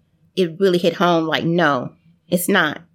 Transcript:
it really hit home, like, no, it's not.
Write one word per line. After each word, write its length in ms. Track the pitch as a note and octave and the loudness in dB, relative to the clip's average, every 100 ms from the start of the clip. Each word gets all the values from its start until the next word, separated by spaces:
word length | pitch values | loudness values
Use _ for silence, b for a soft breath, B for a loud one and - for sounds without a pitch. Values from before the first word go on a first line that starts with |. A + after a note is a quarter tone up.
| _ _ _ - | _ _ _ -4
it 200 | F3+ D#3+ | -2 0
really 200 | G3 F3 | 0 2
hit 160 | F3+ | 0
home, 320 | E3 F3 E3+ D#3+ | 0 0 0 0
like, 160 | C#3+ | -2
no, 480 | - E3+ D#3+ C3+ C#3 - _ _ - | 0 2 2 0 -4 -14 _ _ -4
it's 180 | F3+ - | -4 0
not. 340 | G3 D#3 - - | 0 0 -4 -12